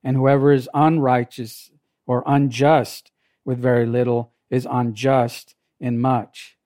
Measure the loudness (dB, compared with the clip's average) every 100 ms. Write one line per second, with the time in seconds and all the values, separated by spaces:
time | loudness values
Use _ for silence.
0 | -2 0 2 4 4 2 0 0 2 2
1 | 2 0 -2 -8 -14 -14 -20 _ _ _
2 | -4 -4 0 0 0 2 2 2 0 -10
3 | _ _ _ _ -8 -4 0 0 0 0
4 | 0 -2 -4 _ _ -6 -2 -4 -4 -2
5 | 0 2 0 -6 -20 _ _ _ -6 -2
6 | 0 -2 -4 -18 -20 _